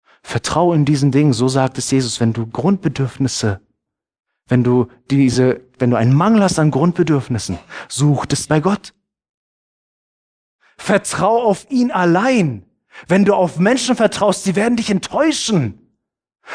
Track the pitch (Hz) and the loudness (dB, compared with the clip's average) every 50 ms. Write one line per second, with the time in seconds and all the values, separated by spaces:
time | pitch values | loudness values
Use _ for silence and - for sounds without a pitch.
0 | _ _ _ _ - - - 117 - - - 156 175 175 170 151 143 139 151 131 | _ _ _ _ -12 -8 -8 -6 -4 -2 0 0 2 2 2 2 2 2 2 2
1 | 143 139 127 143 151 147 117 107 127 127 131 135 131 127 - 131 - - 135 131 | 2 2 2 2 2 2 2 2 0 0 0 0 0 -2 -2 -6 -4 -2 0 0
2 | 127 113 - - 117 117 110 117 113 113 - - 127 190 202 190 - 151 120 - | -2 -2 -4 -2 -2 -2 -2 -2 -6 -8 -6 -2 0 0 0 0 -2 -4 -4 -4
3 | 135 120 - - 135 123 - - - 107 98 - _ _ _ _ _ _ _ _ | -6 -4 -4 -4 -4 -4 -4 -4 -4 -4 -4 -6 _ _ _ _ _ _ _ _
4 | _ _ _ _ _ _ _ _ _ - 127 127 120 123 123 123 117 - - _ | _ _ _ _ _ _ _ _ _ 0 0 2 2 2 2 2 0 -2 -6 _
5 | _ - 139 139 139 127 117 127 127 127 120 - - _ _ - 127 120 123 110 | _ -2 0 2 2 2 2 2 2 2 0 -2 -8 _ _ -2 0 0 2 2
6 | 113 123 135 147 180 220 226 214 196 175 - 160 151 151 135 135 160 175 170 - | 2 4 4 4 4 4 4 2 2 2 2 0 0 2 2 2 0 0 0 0
7 | 170 151 151 135 113 - 120 104 - - 90 82 - - - - - - - 127 | 0 0 0 -2 -2 -4 -6 -6 -6 -8 -10 -10 -12 -18 -18 -18 -16 -10 -4 0
8 | 143 147 139 131 - - - - - - 151 156 147 190 202 - - - _ _ | 0 2 2 0 -2 -4 -4 -4 -2 0 0 0 2 0 -2 -4 -6 -14 _ _
9 | _ _ _ _ _ _ _ _ _ _ _ _ _ _ _ _ _ _ _ _ | _ _ _ _ _ _ _ _ _ _ _ _ _ _ _ _ _ _ _ _
10 | _ _ _ _ _ _ _ _ _ _ _ _ _ _ _ - - - 208 190 | _ _ _ _ _ _ _ _ _ _ _ _ _ _ _ -10 -4 0 0 0
11 | - - - 147 170 208 226 233 247 214 190 - - - 269 247 240 254 262 185 | -2 -4 -4 -2 0 0 2 2 2 0 -2 -2 -4 -4 -2 0 0 0 0 0
12 | 180 175 170 185 226 269 262 226 175 143 113 98 - _ _ _ _ _ - - | 0 2 0 0 0 0 0 0 0 -2 -4 -8 -14 _ _ _ _ _ -20 -10
13 | - - 180 196 196 202 196 190 180 160 - 156 185 214 262 254 - 254 240 - | -4 0 2 2 4 2 2 2 0 -2 0 0 0 2 2 0 0 -2 0 2
14 | 220 208 - - 214 202 190 - - 196 160 202 214 240 240 226 220 - 202 175 | 0 0 0 0 0 0 0 0 -2 -2 -2 0 0 0 0 -2 -2 -2 -2 -4
15 | - - - 165 - 330 277 - - 226 214 165 123 101 - - _ _ _ _ | -4 -4 -2 0 0 0 0 -2 -2 -2 0 0 -2 -2 -6 -12 _ _ _ _
16 | _ _ _ _ _ _ _ _ _ - | _ _ _ _ _ _ _ _ _ -12